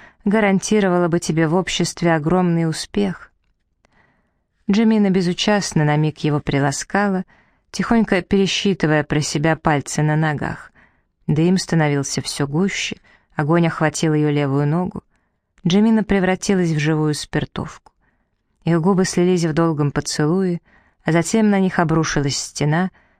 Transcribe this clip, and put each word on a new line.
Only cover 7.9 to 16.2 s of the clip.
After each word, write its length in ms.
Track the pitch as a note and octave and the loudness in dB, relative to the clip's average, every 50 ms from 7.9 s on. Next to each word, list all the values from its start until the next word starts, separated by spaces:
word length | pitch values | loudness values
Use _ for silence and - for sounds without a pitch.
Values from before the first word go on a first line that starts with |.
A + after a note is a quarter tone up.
| A#3 A3+ G#3 - G3+ F3+ | 2 2 2 2 0 0
пересчитывая 800 | F3 - G3+ G3 G3 F3 - - - G3+ F#3+ - - D3+ D#3 D3+ D3 | 0 0 0 2 2 0 0 -2 0 0 0 0 2 2 2 2 0
про 160 | - D3+ D3+ | 0 -2 -2
себя 380 | D3 - - D#3 D3 E3 D#3+ | -2 -2 -2 0 0 0 0
пальцы 440 | D3+ - E3 D3+ C#3+ - - - - | 0 0 0 0 0 0 -4 -2 0
на 140 | D3+ D3+ D3+ | 0 2 2
ногах. 560 | D#3+ D#3+ D#3 D3 - - - - - - - _ _ _ _ _ _ _ _ _ _ - | 2 0 0 -2 -4 -6 -8 -8 -10 -16 -20 _ _ _ _ _ _ _ _ _ _ -4
Дым 300 | - D3+ D3 D#3+ F3+ F#3+ | -2 0 2 2 2 2
становился 640 | F#3 - - E3 E3 D#3 D3 C#3+ C#3+ C#3 - - - | 0 0 0 0 0 2 2 0 -2 -2 -4 -6 -6
все 260 | - - - - C#3+ | -6 -6 -4 -4 -4
гуще, 500 | C#3 C#3+ D#3+ G3 G3 - - - - - - _ _ _ _ _ _ - | -2 -2 -2 -2 -2 -2 -6 -8 -8 -10 -12 _ _ _ _ _ _ -6
огонь 320 | - D3+ C#3+ E3 E3+ E3+ | -4 0 2 2 2 2
охватил 460 | D#3+ - - E3 D3+ D3+ - - D#3+ D3+ | 2 0 0 -2 -2 0 0 0 0 2
ее 160 | D3+ D3+ D3+ | 2 2 2
левую 360 | D3 D3 D3 C3+ C3+ C#3+ D3 | 0 0 0 0 0 0 0
ногу. 380 | D3 D3+ F3 F3+ - - - _ _ _ _ _ _ _ _ _ _ _ _ - | 0 0 -2 -4 -6 -8 -12 _ _ _ _ _ _ _ _ _ _ _ _ -2
Джимина 360 | E3+ F3 G3+ G#3+ A3+ A3 A3 G#3 | 0 2 4 4 4 2 2 2
превратилась 680 | - G3 G3 | 2 0 2